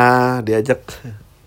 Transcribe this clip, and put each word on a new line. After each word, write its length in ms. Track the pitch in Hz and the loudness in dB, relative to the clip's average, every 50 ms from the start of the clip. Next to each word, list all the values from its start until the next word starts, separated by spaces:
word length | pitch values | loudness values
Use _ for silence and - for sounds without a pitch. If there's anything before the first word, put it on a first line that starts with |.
| 123 123 123 127 123 123 127 127 | 4 4 4 2 2 0 -2 -4
diajak 380 | 110 107 110 110 107 123 127 - - - - - - 120 107 107 - - _ _ _ | -2 -2 -2 0 0 -2 -4 -4 -6 -18 -20 -18 -18 -18 -18 -20 -20 -20 _ _ _